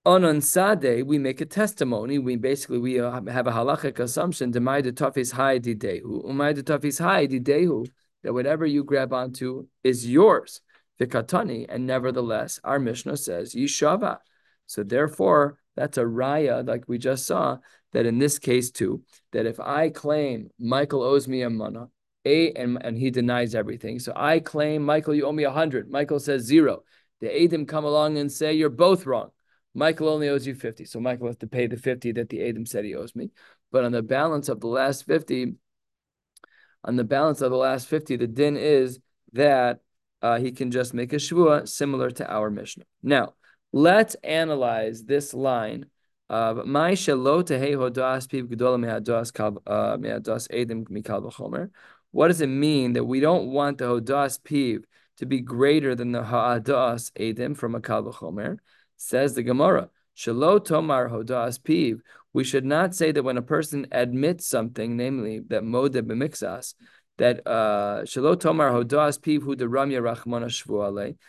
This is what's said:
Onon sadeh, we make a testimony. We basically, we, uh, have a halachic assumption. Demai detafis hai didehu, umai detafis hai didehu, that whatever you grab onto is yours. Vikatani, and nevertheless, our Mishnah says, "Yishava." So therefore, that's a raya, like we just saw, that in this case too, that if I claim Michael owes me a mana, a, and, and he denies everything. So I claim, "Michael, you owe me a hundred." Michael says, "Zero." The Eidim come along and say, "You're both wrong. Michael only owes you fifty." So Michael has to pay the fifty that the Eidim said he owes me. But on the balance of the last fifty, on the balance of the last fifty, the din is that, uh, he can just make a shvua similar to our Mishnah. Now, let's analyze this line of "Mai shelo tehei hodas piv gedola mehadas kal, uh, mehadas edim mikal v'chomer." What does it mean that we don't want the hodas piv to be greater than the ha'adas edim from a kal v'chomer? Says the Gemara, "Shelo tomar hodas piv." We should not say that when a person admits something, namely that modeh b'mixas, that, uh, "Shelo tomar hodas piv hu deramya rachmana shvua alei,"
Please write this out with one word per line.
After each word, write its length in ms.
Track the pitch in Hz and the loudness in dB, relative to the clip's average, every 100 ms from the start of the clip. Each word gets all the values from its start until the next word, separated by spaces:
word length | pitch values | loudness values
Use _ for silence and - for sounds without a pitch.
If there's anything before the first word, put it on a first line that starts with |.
| - | 4
Onon 320 | 185 175 151 | 6 6 4
sadeh, 680 | 135 175 196 208 135 117 135 | 2 2 4 2 2 0 2
we 120 | 147 | 0
make 240 | 135 131 | 0 -4
a 40 | 151 | -6
testimony. 720 | 196 214 - 131 113 113 143 | -2 -2 0 -2 -2 -2 -2
We 180 | 127 123 | -2 -2
basically, 420 | 127 139 - 123 | 0 -2 -2 -4
we, 220 | 123 127 | -2 -2
uh, 220 | 120 123 95 | -2 -6 -6
have 220 | 123 123 | -2 0
a 40 | |
halachic 480 | 113 120 156 143 - | 0 0 0 -2 -4
assumption. 520 | 123 156 175 - 127 | -4 -2 -2 -2 -2
Demai 320 | 120 123 139 | 0 2 2
detafis 480 | 131 123 143 135 123 | 0 0 -2 0 -4
hai 260 | 123 139 131 | 0 2 2
didehu, 680 | 120 110 107 92 - 104 - | 0 -4 -4 -6 -6 -8 -6
umai 280 | 135 143 147 | -2 0 0
detafis 440 | 135 147 147 143 | 0 -2 -2 -2
hai 280 | 170 196 143 | 2 2 2
didehu, 600 | 131 131 143 175 127 123 _ _ _ | 0 2 4 4 2 -4 _ _ _
that 120 | - | -6
whatever 320 | 120 131 156 160 | -2 0 0 0
you 180 | 147 | 0
grab 300 | 135 139 127 | 0 0 0
onto 540 | 127 127 127 127 131 135 _ | -4 -6 -6 -8 -8 -14 _
is 260 | 131 123 117 | 0 0 4
yours. 520 | 135 214 156 - - _ _ _ - | 8 8 8 0 -18 _ _ _ -6
Vikatani, 680 | 123 127 120 180 214 117 - | -2 -2 -2 -2 -2 -6 -8
and 180 | 117 127 | -6 -2
nevertheless, 720 | 131 123 127 120 110 120 - | -2 -2 -4 -2 -4 -4 -8
our 160 | - 139 | -4 -2
Mishnah 380 | 123 120 139 143 | -2 -4 -6 -6
says, 380 | - 87 120 113 | -6 -6 -6 -4
"Yishava." 640 | 139 - 147 190 226 - _ _ _ _ - | -4 0 0 2 -2 -6 _ _ _ _ -14
So 180 | - | -8
therefore, 760 | 101 120 147 151 190 156 143 143 _ - | -2 0 0 0 4 6 4 -2 _ -6
that's 220 | 147 139 | -4 0
a 60 | |
raya, 640 | 117 117 131 147 143 123 127 | -2 0 0 2 0 0 -2
like 200 | 117 123 | -4 -4
we 100 | 120 | -4
just 280 | 127 131 - | -2 -2 0
saw, 340 | 175 143 127 _ _ _ | 0 0 -2 _ _ _
that 120 | 120 117 | 0 2
in 140 | 117 | 4
this 200 | 143 - | 2 0
case 320 | - 123 123 | 2 2 0
too, 320 | - - - - _ _ | -2 -2 -2 -10 _ _
that 140 | 117 113 | -4 -2
if 140 | 113 | -4
I 300 | - 143 160 | -4 0 0
claim 640 | 151 147 151 143 117 107 - | -2 -2 0 0 -4 -10 -8
Michael 420 | 117 131 147 143 | -2 0 0 0
owes 280 | 123 139 131 | 4 2 2
me 140 | 131 | -2
a 60 | 123 | -2
mana, 400 | 113 104 107 123 _ _ _ - | -4 -6 -10 -14 _ _ _ 2
a, 260 | 151 165 | 4 4
and, 240 | - 123 123 | 0 -4 -4
and 160 | 120 113 | -4 -2
he 120 | 131 | -2
denies 460 | 123 120 123 120 113 | 0 0 0 0 -2
everything. 440 | 104 117 110 123 | -4 -6 -10 -10
So 120 | 120 - | -8 -2
I 240 | 143 165 | 2 2
claim, 440 | 165 151 151 156 | 0 -2 0 0
"Michael, 320 | 147 151 151 147 | 2 2 2 0
you 100 | 139 | 0
owe 60 | |
me 120 | 156 | 0
a 80 | 143 | 0
hundred." 380 | 139 160 131 - | 0 0 -2 -4
Michael 300 | - 147 147 | -4 -2 -2
says, 240 | 135 135 | -2 -2
"Zero." 400 | 117 156 143 95 _ _ _ - | 4 6 6 2 _ _ _ -10
The 60 | 113 | -4
Eidim 400 | 147 170 165 143 | 2 2 2 -4
come 180 | 156 151 | -4 0
along 320 | 151 151 151 | 2 2 0
and 120 | 143 | -4
say, 240 | - 156 | -2 0
"You're 160 | 156 151 | 2 2
both 360 | 120 175 185 143 | 4 6 6 2
wrong. 260 | 120 101 _ _ _ _ - | -4 -4 _ _ _ _ 0
Michael 320 | 156 156 156 | 0 2 0
only 220 | 156 147 | 0 2
owes 180 | 139 127 | 0 -2
you 80 | 135 | -8
fifty." 300 | 117 - - | -10 -10 -12
So 160 | 117 | -6
Michael 260 | 123 123 120 | -4 -4 -6
has 100 | 120 | -8
to 100 | 113 | -8
pay 200 | 127 120 | -2 -2
the 80 | 120 | -2
fifty 380 | 131 127 120 | -4 -4 -4
that 160 | 113 113 | -4 -4
the 100 | 113 | -4
Eidim 280 | 120 113 113 | -4 -4 -6
said 180 | 110 104 | -6 -6
he 100 | 67 | -8
owes 200 | 117 117 | -10 -10
me. 160 | 214 _ - _ _ | -12 _ -20 _ _
But 120 | 131 | 0
on 80 | 120 | 2
the 120 | 120 | 0
balance 440 | 110 131 156 147 135 | 0 0 0 -2 -4
of 140 | 113 | -6
the 60 | 117 | -4
last 380 | 127 135 135 - | 0 0 -2 0
fifty, 500 | 160 156 131 127 - _ _ _ _ _ _ _ _ - _ _ _ | 0 0 -4 -4 -8 _ _ _ _ _ _ _ _ -20 _ _ _
on 120 | - 123 | -4 -2
the 80 | |
balance 380 | 113 - 156 143 | 0 2 2 2
of 80 | 131 | 0
the 80 | 127 | 2
last 300 | 131 131 123 | 0 -2 -2
fifty, 280 | 156 156 131 | -4 -2 -4
the 120 | 120 | -2
din 280 | 113 147 147 | 0 0 2
is 440 | 143 143 127 123 _ _ _ | 4 4 4 -4 _ _ _
that, 480 | 117 147 135 123 123 _ _ _ - | 2 4 4 2 -2 _ _ _ -4
uh, 160 | 113 117 | 0 0
he 120 | 127 | 0
can 180 | 127 127 | -4 -4
just 240 | 123 123 | -2 -2
make 180 | 123 123 | -4 -4
a 40 | 147 | -4
shvua 520 | - 170 165 147 - | -2 4 6 6 0
similar 440 | - 143 135 127 | -4 -2 -2 -2
to 200 | 123 - | -4 -6
our 180 | 107 107 | -4 -2
Mishnah. 340 | 101 101 - - _ | -4 -10 -14 -20 _
Now, 320 | 127 139 104 _ _ _ _ | 0 2 2 _ _ _ _
let's 440 | 135 160 202 220 - | 4 6 8 4 0
analyze 800 | - 156 160 143 123 113 110 113 113 | -4 -2 0 0 0 0 -4 -6 -2
this 280 | 139 139 | -2 -2
line 540 | 123 135 120 110 117 139 _ _ _ - | -4 -2 -2 -4 -8 -14 _ _ _ -6
of 360 | 110 113 113 - | -2 0 -2 -2
"Mai 240 | 143 165 | 0 2
shelo 520 | 190 - 135 127 165 | 2 2 2 4 2
tehei 300 | 175 135 139 | 2 0 0
hodas 540 | 143 127 123 131 131 127 | 0 0 0 -2 -2 -4
piv 200 | 139 123 | -8 -6
gedola 300 | 117 123 123 | 0 2 2
mehadas 540 | 117 113 110 117 113 | 0 -4 -2 -2 -2
kal, 280 | - 107 104 - | -4 -4 -4 -4
uh, 320 | 104 107 107 | -2 0 -2
mehadas 500 | 107 110 107 113 - | -4 -6 -4 -6 -4
edim 380 | 117 120 113 113 | -4 -4 -6 -8
mikal 360 | 101 107 104 | -10 -6 -6
v'chomer." 480 | 101 - 104 123 196 _ - _ _ | -6 -10 -8 -6 -8 _ -20 _ _
What 160 | - 160 | 2 4
does 140 | 170 | 4
it 60 | 143 | 0
mean 460 | 135 151 151 123 | 2 2 2 2
that 120 | 120 120 | 0 0
we 140 | 131 | 2
don't 280 | 151 175 107 | 2 2 0
want 320 | 135 143 139 | -2 -2 -2
the 60 | 123 | -2
hodas 540 | 123 113 139 139 127 | -2 0 0 0 -4
piv 440 | - 147 131 107 - _ _ - | -4 -2 0 -2 -8 _ _ -12
to 80 | 127 | -4
be 140 | 131 | -4
greater 560 | 120 120 139 151 139 123 | -4 2 4 4 2 -2
than 160 | 120 | -2
the 100 | 120 | -4
ha'adas 880 | 117 120 117 120 110 135 127 120 - | -2 0 2 0 2 2 2 0 -6
edim 440 | - 113 110 127 143 | -6 -4 -4 -6 -4
from 160 | 117 | -6
a 80 | 113 | -6
kal 220 | - 110 | -4 -4
v'chomer? 540 | 107 - 82 95 113 214 _ _ _ - | -4 -10 -10 -8 -8 -10 _ _ _ -16
Says 360 | - 127 139 | -2 0 0
the 80 | 127 | 0
Gemara, 460 | 120 127 170 - - _ _ - | 2 4 6 4 0 _ _ -10
"Shelo 480 | - 117 156 208 | -6 0 4 4
tomar 460 | 202 156 160 131 123 | 4 0 2 0 0
hodas 500 | 113 117 127 117 120 | -4 -4 -2 -2 -6
piv." 420 | - 165 143 113 _ - _ | 0 2 2 -2 _ -20 _
We 120 | - | -2
should 220 | 131 139 131 | 0 0 2
not 300 | 151 185 180 | 2 0 2
say 160 | 160 | 0
that 120 | 147 | 2
when 140 | 127 123 | 0 -2
a 40 | |
person 460 | 120 151 151 143 127 | 0 -2 -2 -6 -4
admits 560 | - 123 123 151 175 - | -2 0 2 0 0 -2
something, 480 | 127 113 113 113 120 | -2 -2 -4 -4 -2
namely 440 | 127 135 107 110 - | -2 -4 -6 -8 -4
that 160 | 110 | -4
modeh 380 | 113 123 139 127 | -2 0 0 0
b'mixas, 760 | 113 117 147 - 98 92 - - _ _ _ - | -4 -2 -4 -4 -8 -8 -12 -16 _ _ _ 2
that, 280 | 120 123 - | 2 2 -2
uh, 560 | 107 107 104 101 104 | 0 2 2 0 -4
"Shelo 360 | 107 131 143 175 | -6 0 2 2
tomar 320 | 165 160 143 | 2 2 4
hodas 480 | 123 120 143 147 139 | 2 2 2 2 0
piv 220 | - 151 | 0 0
hu 140 | 135 135 | 0 -4
deramya 460 | 123 127 139 131 | -2 0 0 0
rachmana 440 | 117 113 - 120 117 | -2 -4 -6 -6 -4
shvua 460 | 117 - 104 101 | -8 -6 -4 -2
alei," 260 | 101 101 - | -4 -8 -10